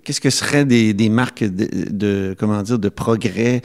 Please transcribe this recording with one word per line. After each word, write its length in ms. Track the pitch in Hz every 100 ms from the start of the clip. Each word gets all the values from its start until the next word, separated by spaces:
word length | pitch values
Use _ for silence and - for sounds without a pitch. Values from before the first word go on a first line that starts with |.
qu'est-ce 160 | - 143
que 100 | 139
seraient 340 | - - 147
des, 300 | 139 120 110
des 140 | 101 113
marques 340 | 113 123 -
de, 260 | 107 92 110 95 -
de, 460 | 101 101 98 95 95
comment 240 | 107 104
dire, 160 | 101 120
de 100 | 98
progrès 720 | - - 113 104 92 120 123